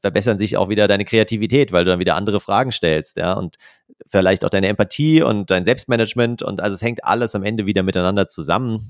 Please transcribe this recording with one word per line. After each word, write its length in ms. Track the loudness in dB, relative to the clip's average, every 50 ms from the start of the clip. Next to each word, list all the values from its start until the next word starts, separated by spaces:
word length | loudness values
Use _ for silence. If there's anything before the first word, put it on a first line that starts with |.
verbessern 360 | -4 -2 -2 0 0 0 0 0
sich 180 | 0 -2 0 0
auch 120 | -2 0
wieder 180 | 2 2 2 4
deine 180 | 2 2 0
Kreativität, 680 | 0 2 2 2 2 0 -2 -2 0 2 2 2 2
weil 140 | 2 2 2
du 60 | 2
dann 80 | 2 2
wieder 160 | 2 0 0
andere 240 | 0 0 -2 -2 -2
Fragen 300 | -2 0 0 0 0 0
stellst, 440 | -2 -2 0 2 2 0 -2 -4 -6 -4
ja, 160 | -2 -2 -2
und 220 | -4 -4 -8 -10 _ -20 -20 _ _ _ _ _ -20 -10 _
vielleicht 360 | 0 2 4 4 2 2 0
auch 60 | 0
deine 180 | 0 0 0 0
Empathie 540 | 0 0 -2 -2 -2 -2 2 4 4 4
und 300 | 4 4 0 0 0 0
dein 120 | 0 0 2
Selbstmanagement 800 | 2 0 0 0 -2 0 0 0 0 0 0 -2 -2 -2 -4
und 180 | -6 -8 -6 -4
also 140 | -4 -4 -4
es 80 | -4
hängt 240 | -4 -6 -6 -4 -2
alles 300 | -2 0 0 0 -2 -4
am 80 | -4 -4
Ende 240 | -4 -2 -2 -2 0
wieder 160 | 0 0 0
miteinander 440 | 0 0 0 0 0 2 0 0 -2
zusammen. 600 | -4 -8 -4 -2 -2 0 0 -2 -4 -6 -8